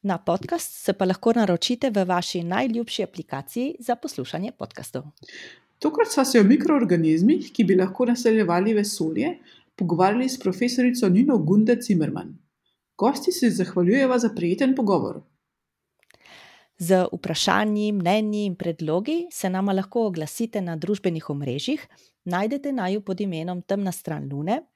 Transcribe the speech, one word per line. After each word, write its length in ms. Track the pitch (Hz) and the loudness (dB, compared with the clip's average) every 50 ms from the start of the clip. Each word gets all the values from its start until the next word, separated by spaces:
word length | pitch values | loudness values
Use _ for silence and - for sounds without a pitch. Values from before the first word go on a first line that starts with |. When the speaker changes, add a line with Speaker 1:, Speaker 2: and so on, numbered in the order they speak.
Speaker 1:
Na 160 | - 202 185 165 | -2 -2 -4 -2
podcast 560 | _ - 170 196 - - 349 339 - - - | _ -2 -2 -2 -2 -4 -6 -6 -6 -8 -12
se 200 | - - - 190 | -6 -2 -2 0
pa 120 | - 196 | 0 0
lahko 280 | 185 185 - - 226 226 | 0 0 0 2 2 2
naročite 560 | 240 220 190 175 170 - - 240 233 - 262 | 4 4 2 2 0 0 -2 -2 0 -2 0
v 160 | 214 202 190 | 0 0 0
vaši 360 | 180 180 175 180 - - 180 170 | 2 0 -2 -2 -2 -4 -4 -4
najljubši 600 | 170 180 208 254 262 220 233 233 226 - - 196 | -2 -2 -2 -2 0 -2 -2 -4 -4 -4 -6 -6
aplikaciji 720 | - _ 180 160 _ - 135 139 - - 233 247 277 339 - | -6 _ -14 -10 _ -10 -10 -10 -8 -6 -6 -4 -4 -6 -8
za 160 | 240 - 240 | -4 -4 -4
poslušanje 560 | 240 - 311 - - 127 - - 156 185 220 - _ | -4 -4 -10 -8 -8 -8 -6 -6 -6 -6 -8 -8 _
podcastov. 460 | - - - - - - - 131 139 147 _ _ - - - - - - - _ _ _ _ _ | -12 -12 -12 -14 -16 -10 -10 -10 -10 -10 _ _ -20 -20 -20 -20 -20 -20 -20 _ _ _ _ _
Speaker 2:
Tokrat 300 | - 294 311 - 466 440 | -4 -2 0 0 0 0
sva 160 | - 294 269 | 2 0 0
se 160 | 262 254 240 | 4 6 6
o 20 | 202 | 8
mikroorganizmih, 1080 | 190 262 302 - 330 311 277 233 175 175 170 160 160 156 165 180 233 320 370 - - - | 8 6 6 4 2 2 2 2 2 2 2 4 2 2 4 4 4 4 2 0 -8 0
ki 100 | - 226 | 0 2
bi 140 | 170 190 185 | 4 4 4
lahko 280 | 185 190 190 - 247 | 4 2 0 -2 0
naseljevali 680 | 233 240 240 - 233 220 220 208 170 170 175 190 214 226 | 0 0 2 2 2 4 4 4 2 2 2 2 2 2
vesolje, 600 | 208 202 208 - - 165 160 160 190 240 320 359 - - - - _ _ _ _ | 2 0 -2 -2 -4 -4 -2 -2 -2 -2 -2 -4 -6 -14 -20 -20 _ _ _ _
pogovarjali 540 | - 196 165 165 160 185 190 208 240 254 262 | -4 -2 -2 2 2 2 2 2 2 -2 -2
s 100 | 262 - | -4 -4
profesorico 680 | - 196 185 - 240 247 247 - 247 247 240 - - 190 | -4 -4 -2 0 -2 -2 2 2 2 2 2 2 2 4
Nino 280 | 175 196 262 294 269 208 | 4 4 4 4 4 2
Gunde 400 | 151 151 190 208 220 220 240 233 | 2 4 4 4 6 4 2 0
Zimmermann. 560 | 240 - 208 170 156 - - 87 90 - - - _ _ _ _ _ _ _ _ _ _ _ - | 2 0 2 2 2 0 -4 -6 -10 -12 -16 -20 _ _ _ _ _ _ _ _ _ _ _ 0
Gosti 340 | 185 240 285 285 - - | 0 0 0 0 -2 -2
se 180 | 359 359 - 233 | -2 2 2 2
zahvaljujeva 680 | 180 175 185 - - 180 175 175 214 277 269 254 254 247 | 2 2 -2 -2 0 2 4 4 4 4 4 2 2 2
za 100 | 233 220 - | 0 0 -2
prijeten 400 | - 170 170 180 - 277 254 269 | -2 -2 -2 0 2 2 2 2
pogovor. 460 | 262 240 202 196 160 - - - - - _ _ _ _ _ _ _ _ _ _ _ _ _ _ _ _ _ _ _ _ - - - - - - _ _ _ _ _ | 2 2 2 2 2 0 -2 -8 -10 -16 _ _ _ _ _ _ _ _ _ _ _ _ _ _ _ _ _ _ _ _ -20 -20 -20 -20 -20 -20 _ _ _ _ _
Speaker 1:
Z 280 | 175 165 190 185 180 - - | 0 2 4 4 4 0 -2
vprašanji, 800 | 170 - - 165 - - 208 175 196 214 214 208 208 208 208 | -6 -6 -6 -4 -2 2 2 2 2 2 0 0 0 0 0
mnenji 540 | 208 202 175 175 190 220 220 214 208 208 208 | -2 0 2 2 2 2 2 0 -2 -2 -2
in 100 | 202 175 | -4 -4
predlogi 720 | - 170 170 165 - 165 151 156 180 208 285 311 339 339 349 | -4 -4 -4 -4 -4 -2 -2 -2 -2 0 -2 -4 -4 -4 -6
se 180 | - - - 190 | -10 -6 -4 -2
nama 240 | 185 185 196 202 190 | -2 0 0 0 0
lahko 340 | 190 190 196 - 240 226 208 | 0 -2 -2 -2 -2 0 0
oglasite 540 | 180 160 156 151 - - 226 226 - 208 | -2 -4 -6 -8 -4 -6 -6 -4 -4 -4
na 140 | 185 175 165 | -4 -4 -6
družbenih 540 | 156 151 175 208 196 _ 185 170 160 - - | -6 -2 -2 -4 -2 _ -2 -2 -2 -6 -6
omrežjih, 580 | 147 143 143 135 120 143 - - 285 302 - _ _ _ _ _ _ _ _ | -6 -4 -4 -4 -4 -4 -2 -4 -4 -4 -6 _ _ _ _ _ _ _ _
najdete 480 | 180 175 180 202 220 277 285 277 285 | -4 -2 -2 -2 -2 -4 -4 -4 -4
naju 300 | 277 247 185 185 196 214 | -4 -2 -2 -2 -2 -4
pod 200 | 202 - 190 180 | -4 -6 -6 -4
imenom 400 | 208 196 175 160 160 175 180 180 | -4 -4 -4 -6 -6 -6 -6 -8
Temna 300 | 175 _ 190 208 202 190 | -4 _ -4 -2 -2 -4
stran 380 | 170 - - - 160 147 143 139 | -4 -6 -8 -8 -8 -6 -6 -6
Lune. 320 | 139 139 147 175 220 294 330 _ _ | -6 -4 -2 -2 -2 -2 -4 _ _